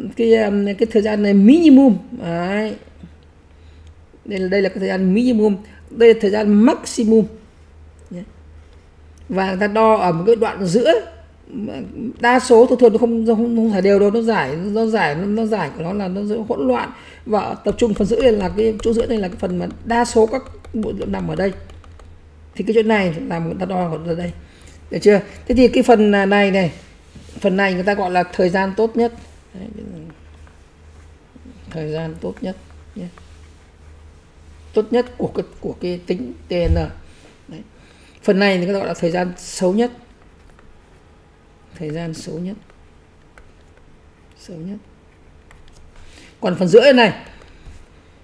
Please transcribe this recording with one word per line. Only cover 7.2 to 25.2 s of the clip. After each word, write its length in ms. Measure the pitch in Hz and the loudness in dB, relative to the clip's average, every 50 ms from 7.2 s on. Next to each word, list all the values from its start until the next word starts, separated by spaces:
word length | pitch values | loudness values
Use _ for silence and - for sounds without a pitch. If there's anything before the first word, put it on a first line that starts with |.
| 202 - - - - - _ - - - - - - - - - - - | 2 0 -4 -14 -20 -20 _ -20 -20 -20 -20 -20 -20 -20 -20 -20 -20 -18
Nhé. 120 | 180 175 202 - - - - - - - - - - - - - _ - - - - - - - | -18 -18 -18 -18 -20 -20 -20 -20 -20 -20 -20 -20 -20 -20 -20 -20 _ -20 -20 -20 -20 -20 -14 -8
Và 200 | 190 190 190 190 | -4 -4 -4 -4
người 120 | 190 185 | -2 -2
ta 60 | 208 | -2
đo 280 | 202 208 220 220 220 220 | -2 2 2 4 4 4
ở 180 | 202 180 180 | 4 2 0
một 120 | 165 160 180 | 0 2 2
cái 100 | 220 233 | 2 2
đoạn 300 | 208 226 185 - 185 196 | 2 0 -2 -4 -4 -2
giữa. 260 | 170 170 254 240 311 403 440 - - - - - - - - - - - 233 208 - - 131 - - - - 113 - - - | 0 2 2 4 4 2 2 0 -6 -16 -20 -20 -20 -20 -20 -20 -16 -12 -12 -10 -10 -10 -12 -14 -14 -12 -12 -12 -12 -8 -2
Đa 200 | 233 240 247 254 | 0 2 2 2
số 260 | - - 240 220 247 | 4 6 6 8 8
thường 120 | - 247 233 | 6 6 4
thường 140 | 254 220 | 4 4
nó 60 | 202 208 | 4 4
không, 280 | 240 233 233 226 220 | 0 0 0 0 0
không, 300 | 226 226 214 233 240 233 | 0 0 0 0 0 0
không 140 | 226 226 226 | 0 0 0
giải 100 | 202 185 | 0 0
đều 160 | 185 202 202 196 | 2 2 4 4
đâu, 120 | 202 202 | 4 2
nó 120 | 208 233 | 2 0
giải, 340 | 226 226 214 180 143 131 147 | 0 0 0 0 -2 -4 -6
nó 300 | 165 185 208 202 220 226 | -6 -6 -4 -2 -2 -2
giải, 280 | 220 220 208 170 147 147 | 0 0 0 0 -2 -2
nó, 120 | 165 196 | -4 -4
nó 200 | 202 208 226 226 | -4 -2 -2 -2
giải 240 | 214 220 196 160 139 135 | -2 -2 -4 -4 -6 -8
của 60 | - | -8
nó 100 | 160 170 | -8 -6
là 160 | 202 208 196 180 | -6 -6 -6 -6
nó 140 | 185 202 | -6 -6
rất 140 | 208 208 214 226 214 220 | -6 -6 -6 -6 -6 -6
hỗn 200 | - - 269 254 | -4 -2 -2 -2
loạn. 220 | 247 226 214 - - - - - - - - | -2 -2 -4 -8 -12 -16 -20 -20 -20 -18 -6
Và 280 | 226 214 196 - - 202 - - | -4 -2 -2 -2 -4 -8 -6 -6
tập 100 | 208 196 - | -6 -2 0
trung 160 | 240 214 202 | 0 0 0
phần 120 | - 208 | -2 -2
giữa 160 | 202 233 - | 0 0 2
này 100 | 277 240 | 2 2
là 180 | 214 208 185 175 175 | 2 2 -2 -4 -2
cái 180 | 208 220 226 214 208 | -2 -2 -2 -2 -2
chỗ 100 | - 226 | -2 -2
giữa 140 | 220 226 - | -2 -2 -2
này 120 | - 233 214 | -2 -4 -4
là 100 | 190 180 | -4 -6
cái 80 | - | -8
phần 220 | - 208 180 180 175 | -8 -8 -6 -6 -6
mà 80 | 175 175 - - - | -6 -8 -10 -12 -6
đa 200 | 226 233 233 240 | -2 0 0 0
số 220 | 233 - 226 220 | 2 2 2 2
các 160 | 220 - 262 - - - - - - - | 2 0 -6 -8 -12 -18 -20 -18 -12 -8
bộ 180 | 220 208 - - - - | -8 -6 -6 -8 -8 -8
nằm 220 | 202 196 190 180 160 | -8 -6 -6 -6 -6
ở 60 | 156 | -4
đây. 180 | 170 190 196 185 - - - - - - - - - - - - - - - - - - - - | -4 -4 -4 -4 -8 -14 -20 -20 -20 -20 -20 -20 -20 -20 -20 -20 -20 -20 -20 -20 -20 -20 -14 -12
Thì 100 | - 185 | -6 -4
cái 100 | 214 214 | 0 0
chỗ 80 | 226 | 2
này 320 | 214 220 220 202 190 175 156 165 - - | 2 2 0 0 0 -2 -4 -6 -8 -8
là 100 | 170 165 | -8 -6
người 160 | 165 165 - 190 | -6 -8 -6 -8
ta 60 | 185 | -6
đo 320 | 190 185 180 180 165 160 151 165 | -4 -4 -4 -4 -4 -6 -8 -6
ở 80 | 170 165 | -6 -6
đây. 180 | 175 175 170 - - - - - - - - - - - - | -6 -6 -10 -12 -14 -20 -20 -20 -20 -20 -20 -20 -20 -14 -10
Được 80 | - 170 | -8 2
chưa? 180 | - 202 208 185 | 4 4 4 4